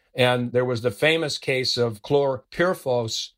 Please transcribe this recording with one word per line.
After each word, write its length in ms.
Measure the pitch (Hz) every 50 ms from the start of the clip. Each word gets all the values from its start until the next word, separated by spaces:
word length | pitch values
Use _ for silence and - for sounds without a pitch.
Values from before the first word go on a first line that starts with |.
| _ _ -
And 360 | 127 127 123 123 123 123 120
there 140 | 110 123 127
was 160 | 127 123 113
the 100 | 117 120
famous 460 | 107 - 147 156 160 165 160 143 -
case 400 | - - 147 135 131 127 - -
of 240 | 123 120 117 107 -
chlorpyrifos 1300 | - - 143 143 139 135 131 - - _ - - 175 185 180 - - 135 123 120 117 113 - - - - _